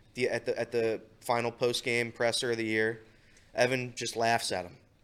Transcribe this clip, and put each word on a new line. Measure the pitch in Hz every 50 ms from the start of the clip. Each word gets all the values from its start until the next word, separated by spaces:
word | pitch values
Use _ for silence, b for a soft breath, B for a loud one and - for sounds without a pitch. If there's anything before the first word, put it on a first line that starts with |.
| b b -
the, | 123 123 -
at | 113 117 -
the, | 131 117 -
at | 120 - -
the | 117 113 113 110 - - - - -
final | - - 120 120 117 117 113
post-game | - 127 123 120 - - 127 117 120 120 117
presser | 113 - 120 117 110 - - 123
of | 117 113
the | 113
year. | 110 110 110 110 110 113 110 - b b b b b b b b b b
Evan | - 123 123 131 127 123 123 120
just | - 123 113 - 113
laughs | 117 113 117 113 - -
at | 107 92 90
him. | 87 - - _ _ _ _